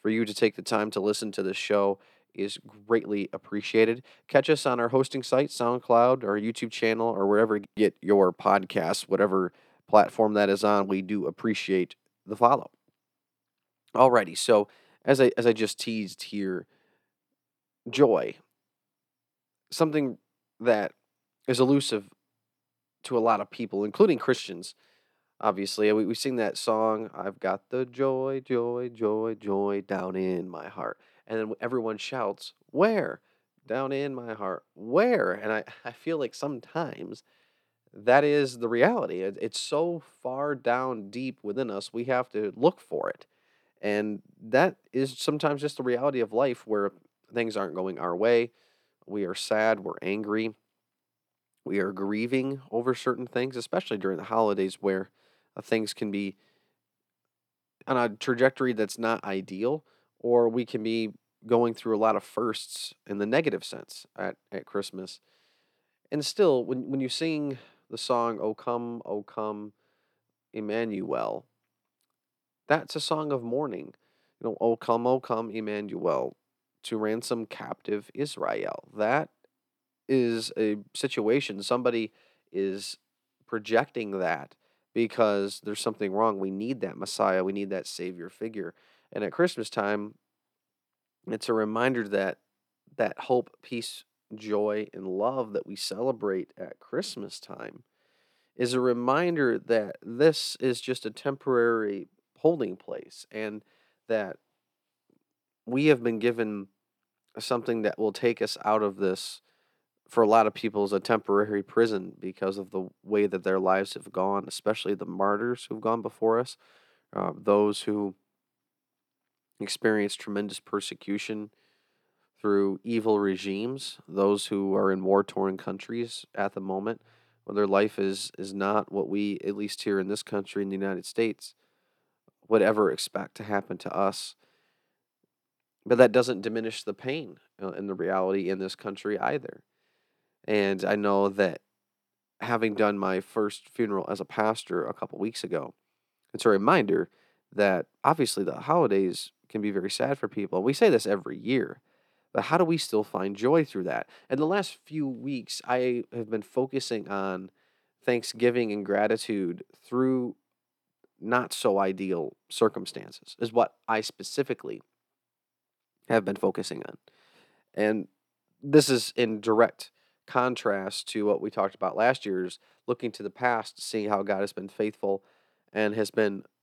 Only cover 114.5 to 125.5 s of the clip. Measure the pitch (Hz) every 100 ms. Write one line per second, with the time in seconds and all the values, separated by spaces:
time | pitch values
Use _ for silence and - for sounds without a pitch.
114.5 | - - 107 95 98 90 92 98 104 120
115.5 | 123 - 110 110 113 113 - 113 113 127
116.5 | - _ _ _ _ _ - - - -
117.5 | 104 104 104 - 104 101 92 _ _ _
118.5 | _ _ _ _ _ _ _ _ _ _
119.5 | - 104 - 113 107 101 - - 101 104
120.5 | 92 - 104 - - - 101 - 107 104
121.5 | _ _ _ _ _ _ _ _ _ 104
122.5 | 101 98 95 - 113 110 104 101 92 98
123.5 | 98 117 135 - - - 92 98 101 -
124.5 | 101 98 98 98 95 95 98 98 - 98